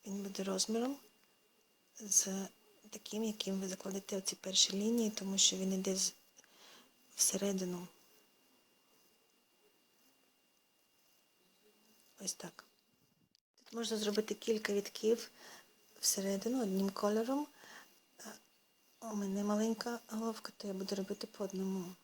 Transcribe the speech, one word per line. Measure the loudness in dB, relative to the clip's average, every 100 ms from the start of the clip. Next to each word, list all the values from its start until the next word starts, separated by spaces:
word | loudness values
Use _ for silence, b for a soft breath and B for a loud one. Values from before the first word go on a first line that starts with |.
| -6
Він | -6
буде | -6 -4
розміром | -2 0 2 2 0 -4 -12 _ _ _ _ _ _ _ _ -14
з | 2 4 4 -2 -4 -10 -20 -20 -18
таким, | -16 -6 -2
яким | -2 -2 -2 0
ви | -2
закладете | -6 -6 -6 -4 -4
оці | -4 -6
перші | 0 4 4
лінії, | 4 2 4 2
тому | 0 -2 4
що | 4 4
він | 0
іде | 0 0 2
з-, | 0 -2 _ -20 B B B B B _ _ 0
всередину. | 0 2 0 0 -2 -6 -8 -18 -20 -20 _ _ _ _ _ _ _ _ _ _ _ _ _ _ _ _ _ _ _ _ _ _ _ _ _ _ _ _ _ _ _ _ _ _ -20 _ _ -20 -20 -8
Ось | -6
так. | -6 -10 -12 -20 _ _ _ _ _ _ -20 _ -20
Тут | -10
можна | -6 -2 0
зробити | 2 0 0
кілька | -2 0 0 2
вітків | 0 -2 0 4 4 0 B B B B _ _ -2 0
всередину | 2 0 0 0 0
одним | 2 2 2
кольором. | 2 2 4 2 0 -2 B B B B -20 _ _
Е, | -16 -16 _ _ _ _ _ _
у | -6 -2
мене | 0 0
маленька | 2 4 4 2 -2 -6 -6
головка, | -2 -2 -4 -10 -10
то | -6
я |
буду | -4 -2 -2
робити | -2 -4 -8
по | -6
одному. | -4 -2 -2 -2 -4 -10